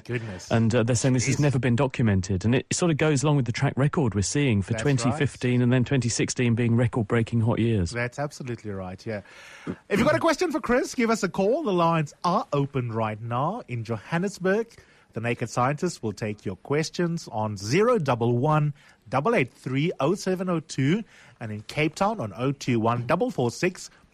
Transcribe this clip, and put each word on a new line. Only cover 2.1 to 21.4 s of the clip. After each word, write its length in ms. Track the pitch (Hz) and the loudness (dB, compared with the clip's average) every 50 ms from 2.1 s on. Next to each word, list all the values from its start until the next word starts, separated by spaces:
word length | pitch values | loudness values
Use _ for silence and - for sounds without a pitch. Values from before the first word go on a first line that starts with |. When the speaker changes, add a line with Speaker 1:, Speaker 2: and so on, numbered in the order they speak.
| 101 95 90 - 98 87 - | 2 2 2 0 -2 0 0
Speaker 2:
and 100 | 110 123 | 2 2
it 120 | 135 - - - | 0 0 -2 -2
sort 200 | - 185 175 160 | 0 2 2 2
of 60 | 131 | 2
goes 260 | 156 156 151 131 127 | 2 2 2 2 2
along 100 | 156 147 | 2 2
with 120 | 143 123 | 2 2
the 60 | 120 110 | 0 -2
track 200 | - 135 139 - | 0 0 0 0
record 380 | - 131 147 - 190 143 110 98 | 2 0 0 2 0 0 0 0
we're 80 | 104 98 | 0 -2
seeing 400 | - - 143 147 135 110 101 92 | 0 0 0 2 2 2 2 2
for 120 | - 123 | 2 2
Speaker 1:
That's 100 | - - | 2 4
right. 120 | 147 139 | 4 2
Speaker 2:
twenty 220 | 123 - 127 117 - | 2 2 2 2 2
fifteen 420 | 143 131 - - - 123 123 123 | 0 -2 -2 -2 0 2 4 4
and 120 | 123 120 123 | 6 6 6
then 120 | 131 120 | 4 4
twenty 240 | - 143 135 120 120 | 4 2 2 2 2
sixteen 460 | - - - - - - 127 120 117 | 0 0 0 -2 0 0 2 2 2
being 220 | 113 123 117 117 | 4 4 4 4
record-breaking 640 | 117 127 117 - 131 107 - 123 117 113 - - 117 | 4 4 2 2 0 0 2 2 0 2 2 0 0
hot 180 | 107 117 113 - | 2 2 2 2
years. 320 | 110 117 113 104 87 85 | 2 2 2 2 0 0
Speaker 1:
That's 300 | 110 120 120 120 - - | -2 -4 -4 -4 -4 -6
absolutely 500 | 143 147 - - 156 127 120 110 - 107 | -8 -8 -8 -10 -10 -8 -10 -8 -8 -10
right, 340 | 98 95 95 92 92 95 - | -10 -8 -10 -10 -12 -12 -8
yeah. 180 | 113 110 101 - - - - - - - - - - - - _ - | -8 -8 -8 -8 -12 -20 -20 -20 -20 -20 -16 -12 -12 -12 -10 _ -2
If 100 | 208 196 | 0 2
you've 80 | 240 | 4
got 80 | 294 320 | 4 2
a 60 | 320 | 2
question 320 | - 330 302 - 370 339 277 | 2 2 2 2 0 -2 -2
for 80 | 311 | -2
Chris, 340 | - - 240 254 349 311 - | -2 0 0 0 0 -2 -2
give 160 | - 233 220 | 0 0 0
us 140 | 226 - - | 0 0 -2
a 40 | 180 | -4
call. 360 | - - 196 202 254 330 320 | -2 0 0 2 2 0 0
The 80 | 220 190 | 0 0
lines 420 | 175 170 165 165 160 156 143 - _ - | 2 2 2 2 2 0 -2 -6 _ -2
are 240 | 175 175 220 247 - - | 0 0 0 -2 -2 -2
open 400 | 143 143 135 - 135 123 117 110 | -2 -2 -2 -2 -4 -4 -4 -4
right 280 | 113 113 107 110 107 | -2 -2 -4 -4 -6
now 420 | 117 117 120 123 139 165 208 247 - | -8 -6 -4 -2 -2 -2 -4 -6 -8
in 160 | - 123 117 110 | -10 -10 -8 -6
Johannesburg. 960 | 107 117 107 - - - 170 185 202 190 - 175 185 190 220 226 - - - - _ _ _ _ _ - | -6 -6 -8 -6 -4 -2 -2 -2 -2 -4 -4 -2 0 0 0 -2 -6 -10 -20 -20 _ _ _ _ _ -10
The 60 | 117 | -6
Naked 300 | 113 117 120 - 123 113 | -4 -4 -2 -2 -4 -6
Scientist 520 | - 127 123 135 147 143 - 175 - - - | -2 0 0 0 0 -2 -4 -6 -4 -4 -6
will 100 | 110 95 | -6 -6
take 340 | - 117 107 107 - - | -4 -6 -6 -6 -6 -8
your 100 | 160 185 | -10 -10
questions 720 | - - - 143 151 160 - - - 175 170 170 165 - - - | -8 -6 -4 -2 -2 -2 -4 -4 -4 -2 -2 -4 -6 -8 -8 -6
on 240 | 110 107 107 104 | -4 -4 -4 -4
zero 420 | 95 98 107 127 185 214 247 254 220 | -6 -6 -2 0 2 4 4 2 2
double 400 | 151 123 123 117 117 117 120 120 | 2 0 0 0 2 0 2 2
one 340 | 123 156 151 151 151 147 143 - - - - _ _ 104 | 2 2 2 2 2 0 -2 -6 -12 -20 -20 _ _ -4
double 240 | 95 131 147 220 240 | -2 -2 0 2 2
eight 180 | 202 131 117 - | 2 0 -2 -4
three 400 | - - 131 127 135 151 175 - - | -10 -8 -4 -2 0 0 -2 -2 0
oh 140 | 135 147 180 | 0 0 0
seven 340 | 185 - 185 185 175 190 185 | 0 -2 -2 -2 -2 -2 -2
oh 120 | 175 160 | -4 -4
two 440 | - - - - 131 139 170 226 226 - - - - - - | -4 -6 -4 0 0 2 2 0 -2 -6 -16 -20 -20 -20 -20
and 140 | - | -14